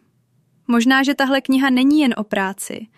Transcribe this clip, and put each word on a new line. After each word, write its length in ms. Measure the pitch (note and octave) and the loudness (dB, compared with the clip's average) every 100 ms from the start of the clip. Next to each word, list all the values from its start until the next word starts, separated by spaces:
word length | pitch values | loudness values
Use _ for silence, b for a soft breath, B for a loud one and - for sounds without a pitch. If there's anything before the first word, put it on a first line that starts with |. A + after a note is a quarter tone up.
| _ _ _ _ _ _ - | _ _ _ _ _ _ -2
Možná, 360 | A#3 A#3 C4+ | 0 2 2
že 120 | C4+ C#4+ | 2 0
tahle 260 | C4+ C4+ | 0 0
kniha 280 | C4 C4 C#4 | 0 0 2
není 300 | B3+ C4+ D4+ | 2 2 2
jen 140 | C4+ A3 | 2 -2
o 60 | |
práci, 640 | G#3 G#3 F#3+ G3 - - A3 | -4 -4 -4 -8 -12 -14 -16